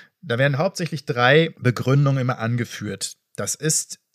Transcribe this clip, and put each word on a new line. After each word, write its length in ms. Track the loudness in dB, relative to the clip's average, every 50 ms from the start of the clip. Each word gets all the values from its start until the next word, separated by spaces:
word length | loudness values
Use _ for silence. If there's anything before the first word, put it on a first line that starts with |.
| -20 _ _ _
Da 160 | -8 -6 -2 0
werden 200 | 0 0 0 0
hauptsächlich 480 | -2 -2 -2 -4 -8 -6 -6 -10 -6
drei 480 | -6 -2 2 4 6 6 6 4 2 -2 _
Begründungen 640 | 0 0 0 0 0 2 4 4 4 2 2 0
immer 180 | -2 -4 -4 -4
angeführt. 800 | -4 -2 -2 -2 -4 -6 -8 -10 -8 -8 -8 -8 -8 -10 -12 _ _ _ _
Das 180 | -10 -6 -6 -6
ist 460 | -4 -2 0 0 0 -2 -4 -12 -20 _ _ _